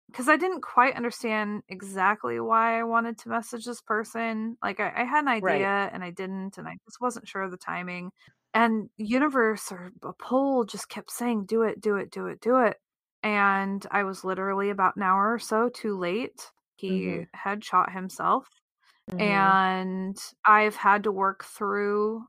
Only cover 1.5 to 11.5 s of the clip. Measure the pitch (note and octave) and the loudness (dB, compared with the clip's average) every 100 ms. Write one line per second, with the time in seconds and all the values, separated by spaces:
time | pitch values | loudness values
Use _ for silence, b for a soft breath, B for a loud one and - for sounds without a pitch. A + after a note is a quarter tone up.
1.5 | G#3 - F#3 G3 F#3+ F#3+ G#3+ A#3+ A#3 A3+ | -6 -10 -16 -8 0 2 2 -2 -2 2
2.5 | A3+ A3+ A3+ A#3 A3+ A#3 A3+ A#3 A3+ G#3 | 2 2 0 0 0 -2 -6 -6 -6 -6
3.5 | A#3 A#3+ A3+ - G#3+ G#3+ A3+ A3+ A3 A3+ | -10 -10 -10 -4 -2 -2 -6 -4 -4 -6
4.5 | A#3 G3+ G#3 G3+ - B3 D4+ C#4+ A3+ F3+ | -6 -6 -2 -2 -2 0 2 2 0 2
5.5 | G3 G3 G3+ G3 F#3 F3+ F3+ F#3+ F#3+ F#3+ | 2 2 2 0 -4 -10 -8 -8 -6 -8
6.5 | F3+ D#3+ F3 _ - B3 A3+ - G3 F#3+ | -10 -12 -14 _ -6 -6 -6 -10 -8 -8
7.5 | F3+ - F3 F3+ F3+ F3+ - b b _ | -8 -8 -8 -6 -8 -12 -16 b b _
8.5 | A3 A#3 A3 F#3+ - G#3+ B3+ D4+ C4+ A3 | 2 2 2 -4 -8 0 2 2 4 2
9.5 | G#3 - F3+ F3+ - - - - B3+ C#4 | 0 -6 -12 -14 -14 -14 -12 0 2 4
10.5 | C4 G3+ G3+ - G#3+ - - A#3+ A3 F#3+ | 2 0 -4 -12 -12 -12 -6 -2 -2 0